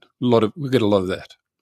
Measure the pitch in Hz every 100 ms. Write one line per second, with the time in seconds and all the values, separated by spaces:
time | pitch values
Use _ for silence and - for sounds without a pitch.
0 | _ - 127 113 107 170 139 127 104 104
1 | 92 82 - - _ _